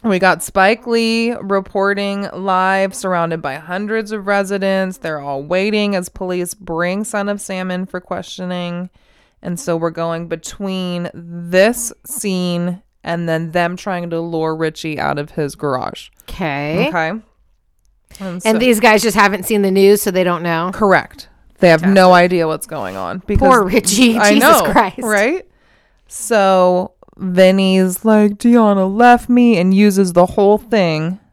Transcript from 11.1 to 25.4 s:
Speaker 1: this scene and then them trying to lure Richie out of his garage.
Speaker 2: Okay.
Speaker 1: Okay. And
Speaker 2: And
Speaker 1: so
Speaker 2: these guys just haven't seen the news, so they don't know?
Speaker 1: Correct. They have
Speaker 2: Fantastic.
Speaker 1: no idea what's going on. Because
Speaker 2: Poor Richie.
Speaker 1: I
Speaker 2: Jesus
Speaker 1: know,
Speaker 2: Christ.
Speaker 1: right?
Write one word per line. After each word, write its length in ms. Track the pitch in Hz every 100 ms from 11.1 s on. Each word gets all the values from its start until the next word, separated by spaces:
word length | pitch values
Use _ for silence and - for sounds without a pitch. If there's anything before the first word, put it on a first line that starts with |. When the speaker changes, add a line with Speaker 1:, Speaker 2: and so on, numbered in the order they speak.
Speaker 1:
this 800 | - 170 170 170 180 208 240 - - -
scene 760 | - 208 185 180 175 175 180 _ _
and 240 | - 170 170
then 220 | 160 165
them 240 | 170 170 180
trying 320 | - 180 175
to 100 | 165
lure 340 | 165 165 160 160
Richie 420 | 160 156 160 151
out 200 | 143 143
of 140 | 147
his 220 | - 147
garage. 540 | - 147 131 - - - _ -
Speaker 2:
Okay. 580 | - 175 139 147 165 262
Speaker 1:
Okay. 200 | 180 160
And 140 | 220 _ _ _ _ _ _ _ _ _ -
Speaker 2:
And 220 | 190 180
Speaker 1:
so 100 | 220 220
Speaker 2:
these 220 | 254 226
guys 220 | 233 220
just 140 | 226 196
haven't 280 | 202 196
seen 160 | 185 214
the 80 | 196
news, 300 | 190 196 208
so 80 | 208
they 140 | 185
don't 180 | 185 175
know? 280 | 170 165 175
Speaker 1:
Correct. 560 | 180 208 175 - - - _ _ _
They 100 | 180
have 120 | 160
Speaker 2:
Fantastic. 140 | 175
Speaker 1:
no 180 | 196 185
idea 320 | 180 175 180 160
what's 200 | 156 -
going 300 | 151 98 95
on. 260 | 85 180 -
Because 200 | 208 269
Speaker 2:
Poor 160 | 247
Richie. 520 | 185 220 180 196 247 226
Speaker 1:
I 140 | 208
Speaker 2:
Jesus 140 | 214 262 311
Speaker 1:
know, 100 | 196
Speaker 2:
Christ. 260 | 196 202 -
Speaker 1:
right? 440 | 233 208 220 359